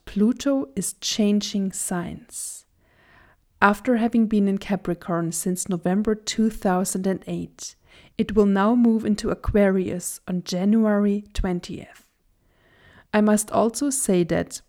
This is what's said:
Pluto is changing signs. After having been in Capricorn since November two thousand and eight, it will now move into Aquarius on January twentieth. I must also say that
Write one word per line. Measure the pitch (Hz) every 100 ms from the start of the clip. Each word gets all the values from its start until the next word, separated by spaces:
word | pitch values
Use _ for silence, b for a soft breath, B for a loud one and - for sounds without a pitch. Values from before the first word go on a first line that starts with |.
Pluto | - 202 214 254 277 269 277 -
is | - -
changing | - - 208 208 202 202 190
signs. | - - 180 170 - - - - - - b b b b b b b _ _
After | 202 208 - 240
having | 233 233 220
been | 214 196
in | 196
Capricorn | - 190 - 175 - 170 165
since | - 185 180 -
November | 175 180 190 214
two | 214 - - 220
thousand | 214 202 180 190 190 190
and | 180 -
eight, | 170 170 - - - b b b -
it | 220 214
will | 202
now | 196 208 247
move | 233 220
into | 214 208 226
Aquarius | - - 208 196 190 185 180 - - -
on | 180
January | - 180 202 226 214 208 208 202 208
twentieth. | - 190 175 - - - - _ _ _ _ b b b b b b b
I | 214
must | 214 214 -
also | - 220 226 285
say | 262 - 180
that | 165 175 170 -